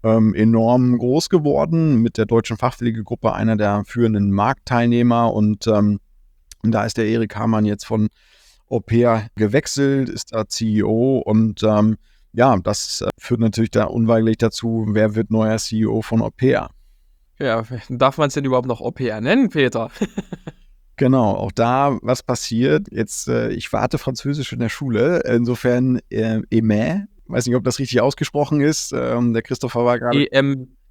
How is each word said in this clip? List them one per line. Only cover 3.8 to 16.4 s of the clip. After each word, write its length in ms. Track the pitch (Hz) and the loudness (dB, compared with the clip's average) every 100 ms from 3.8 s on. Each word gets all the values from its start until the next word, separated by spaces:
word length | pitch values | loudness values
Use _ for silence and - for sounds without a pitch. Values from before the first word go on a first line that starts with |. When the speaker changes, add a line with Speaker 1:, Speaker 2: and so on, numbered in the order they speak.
| 98 | -4
Speaker 1:
führenden 460 | 120 117 107 101 | 0 2 2 2
Marktteilnehmer. 1000 | 98 107 135 - 120 120 120 120 117 117 | 2 0 -2 -2 0 2 2 4 2 2
Und, 340 | 107 107 107 - | 2 0 0 0
ähm, 320 | 107 104 101 _ _ _ _ _ - | 2 2 0 _ _ _ _ _ -6
da 240 | 107 110 110 | -2 0 -2
ist 120 | - | -2
der 100 | 110 | 0
Erik 280 | 113 110 - | 0 -2 -2
Hamann 300 | 113 110 107 | 0 2 0
jetzt 200 | 104 - | -2 -4
von 240 | 110 107 _ _ _ _ _ _ | -2 -2 _ _ _ _ _ _
Opea 600 | 117 - 117 120 113 110 - | -6 0 2 4 2 -2 -2
gewechselt, 760 | 107 123 - - 139 139 131 | 0 0 -2 -2 0 0 -2
ist 240 | - - | -6 -8
da 140 | 113 104 | -6 -6
C 180 | - 113 107 | -4 -2 0
E 60 | |
O 360 | 101 110 127 131 | 2 2 2 0
und, 440 | - 107 110 101 | 2 2 2 0
ähm, 340 | 107 104 107 107 _ _ _ | 2 4 2 0 _ _ _
ja, 220 | 110 127 107 | 2 4 4
das, 440 | 90 104 - - | 0 -4 -6 -6
äh, 80 | 95 - | -6 -8
führt 220 | - 120 | -4 0
natürlich 320 | 113 104 113 | 0 0 0
da 140 | - 110 | 0 0
unweigerlich 520 | 120 113 117 113 110 | 0 2 4 2 2
dazu, 480 | 113 - 117 113 110 | 0 -2 -4 -2 0
wer 260 | 107 107 104 | 2 2 0
wird 160 | 107 | 0
neuer 260 | 110 110 110 | 0 0 -2
C 220 | - 110 | -2 -2
E 60 | 110 | 0
O 140 | 113 | 0
von 200 | 107 113 | -2 -2
Opea? 480 | 110 - | -2 0